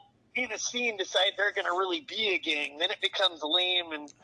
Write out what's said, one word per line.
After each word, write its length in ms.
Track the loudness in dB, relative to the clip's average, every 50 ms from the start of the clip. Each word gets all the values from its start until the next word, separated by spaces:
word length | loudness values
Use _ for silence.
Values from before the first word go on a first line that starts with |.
| -2 _ _ _ _ _ -4
in 160 | -4 -4 -2
a 60 | -4 -4
scene 400 | -6 -4 -2 0 0 0 0 -2
decide 340 | -4 0 2 4 4 4 2 2
they're 140 | 0 0
gonna 200 | 0 0 0 2
really 300 | 2 2 2 2 0 -2
be 320 | -4 -6 -4 0 0 2 0
a 40 | 0
gang, 380 | 0 0 0 0 -2 -4 0
then 140 | 0 0 0
it 100 | 0 -2
becomes 400 | -2 -2 0 0 0 0 0 -2
lame 500 | -2 0 2 2 4 2 2 0 0 -2
and, 200 | -6 -8 -8 -12 -16 _